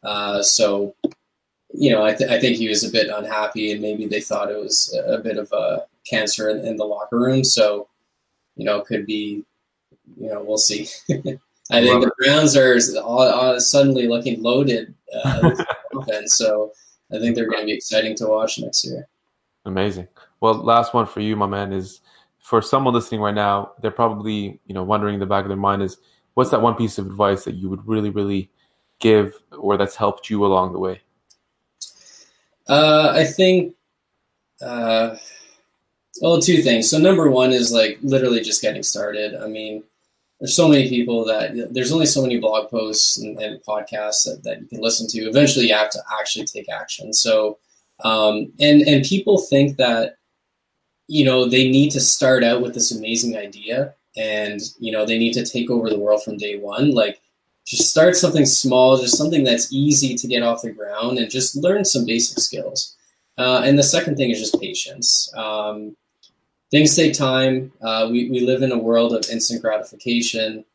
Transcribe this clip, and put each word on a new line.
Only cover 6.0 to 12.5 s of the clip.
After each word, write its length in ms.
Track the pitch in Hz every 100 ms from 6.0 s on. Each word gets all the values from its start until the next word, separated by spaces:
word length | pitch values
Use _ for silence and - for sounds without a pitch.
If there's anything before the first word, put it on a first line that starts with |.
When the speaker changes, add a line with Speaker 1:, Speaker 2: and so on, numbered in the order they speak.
| -
Speaker 1:
cancer 400 | 113 107 - 107
in, 160 | 107 110
in 100 | 110
the 80 |
locker 340 | 107 104 104 117
room. 260 | 127 131
So, 440 | 127 - 107 104 101 _ _ _ _ _ _ -
you 80 |
know, 160 | 107 104
could 240 | 101 107 101
be, 380 | 107 104 104 - _ _ _ _ _ _ -
you 100 | 110
know, 140 | 104
we'll 160 | 104 107
see. 300 | - 104 104 -
<laughs> 120 | - - - - _ _ -
I 80 | 120
think 120 | 120
Speaker 2:
Love 80 | 123
Speaker 1:
the 60 | 123
Speaker 2:
it. 40 | -
Speaker 1:
Browns 380 | - 147 156